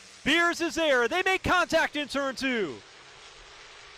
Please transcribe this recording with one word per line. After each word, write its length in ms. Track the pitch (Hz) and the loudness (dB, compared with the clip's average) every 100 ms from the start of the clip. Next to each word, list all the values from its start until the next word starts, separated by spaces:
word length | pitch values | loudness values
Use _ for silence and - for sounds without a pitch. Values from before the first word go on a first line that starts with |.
| - - | -20 -6
Beers 360 | 233 330 339 320 | 0 2 2 0
is 140 | 330 | -4
there. 320 | 294 320 254 233 | 0 2 2 2
They 160 | 349 | 0
make 220 | 381 381 | 0 0
contact 500 | - 359 320 320 294 | 2 0 2 0 0
in 140 | 294 285 | -4 -6
turn 260 | 277 277 | -4 -4
two. 400 | 233 269 240 170 107 - - - - - - - - - - - | -4 -2 -2 -4 -6 -16 -20 -20 -20 -20 -20 -20 -20 -20 -20 -20